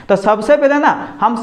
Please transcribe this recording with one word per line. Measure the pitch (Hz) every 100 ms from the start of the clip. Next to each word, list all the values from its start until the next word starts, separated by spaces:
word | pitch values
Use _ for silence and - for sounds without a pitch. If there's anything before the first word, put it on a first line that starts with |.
| -
तो | 196
सबसे | 214 214 214 294
पहले | 277 285
ना | 311 - - -
हम | 208 233